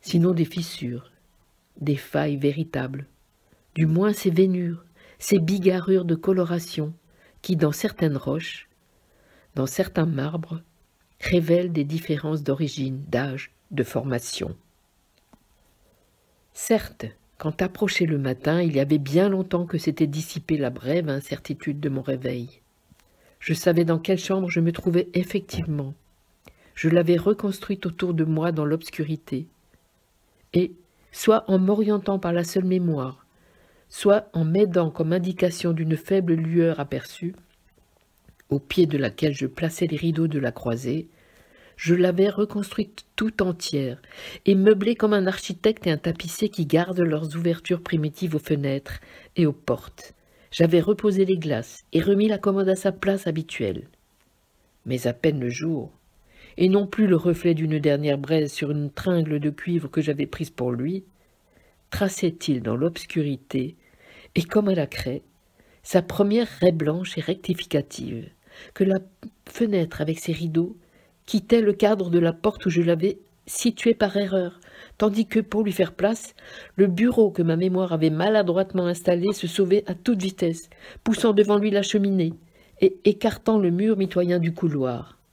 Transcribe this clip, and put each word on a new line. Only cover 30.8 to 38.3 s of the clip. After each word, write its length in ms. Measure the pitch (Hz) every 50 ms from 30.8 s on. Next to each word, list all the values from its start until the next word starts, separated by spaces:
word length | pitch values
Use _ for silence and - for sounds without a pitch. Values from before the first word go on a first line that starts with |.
| _ _ _ _ _ _
soit 320 | - - - - 214 220 - -
en 100 | 190 190
m'orientant 600 | 185 185 208 208 220 202 214 202 196 - 196 190
par 120 | 190 175
la 140 | 170 175 170
seule 200 | 170 - 196 185
mémoire, 600 | 185 185 185 175 170 156 143 127 127 123 _ _ _ _ _ _ _ _ _ _ _ _ _ _ _
soit 400 | - - - 202 202 208 208 - -
en 120 | 170 165
m'aidant 440 | 156 165 190 214 196 170 180 170 156
comme 240 | 151 - 165 156 175
indication 600 | 185 170 185 175 180 185 180 170 - - 175 170
d'une 240 | 160 165 160 160 151
faible 360 | - - 196 196 180 170 165
lueur 460 | 165 160 160 165 170 165 165 160 -
aperçue, 560 | 143 143 - 131 - - - - - 170 190 - _ _ _ _ _ _ _ _ _ _ _ _ _ _ _ _ _ _